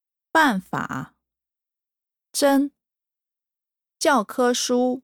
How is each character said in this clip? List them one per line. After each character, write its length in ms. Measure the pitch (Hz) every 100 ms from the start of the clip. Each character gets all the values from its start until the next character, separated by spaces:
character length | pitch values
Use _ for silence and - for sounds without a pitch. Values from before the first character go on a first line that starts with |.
| _ _ _
办 300 | 320 294 190
法、 520 | - - - 131 - _ _ _ _ _ _ _ _ _ _ _ _
真、 400 | - 277 277 285 _ _ _ _ _ _ _ _ _ _ _ _ -
教 240 | 320 269
科 300 | 202 - 247
书 500 | 247 - 247 254 254